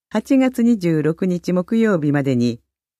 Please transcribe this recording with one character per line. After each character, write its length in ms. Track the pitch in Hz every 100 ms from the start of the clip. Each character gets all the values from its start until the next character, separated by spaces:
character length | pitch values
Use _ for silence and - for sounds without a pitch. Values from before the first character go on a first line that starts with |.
| _
八 280 | 220 - 269
月 240 | 262 254
二 160 | 233 226
十 240 | 175 156
六 240 | 151 170 190
日 260 | 175 -
木 240 | 180 180 226
曜 220 | 220 180
日 140 | 147
ま 100 | 143
で 140 | 139 123
に、 240 | 120 113 _ _ _